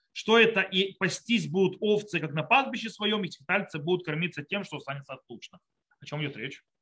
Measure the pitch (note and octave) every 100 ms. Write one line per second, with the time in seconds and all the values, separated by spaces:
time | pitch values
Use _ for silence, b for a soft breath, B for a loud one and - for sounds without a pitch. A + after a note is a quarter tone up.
0 | _ - G#3+ A3+ A3+ G#3 - F#3 G3 -
1 | F#3 - - A3+ D3+ F3+ F#3 - G#3 G3+
2 | - F3 D3+ D3+ D3+ B3+ C4 A#3+ A3 -
3 | G#3 G#3 F3+ - - G3 - C#3 D#3 F3
4 | D#3+ D3+ F3 D3 C#3+ G3+ F#3 D3 C3+ C#3
5 | C#3 C3 - A#2 - - _ _ _ _
6 | C#3 D3 D3 G#2+ C#3 - _ _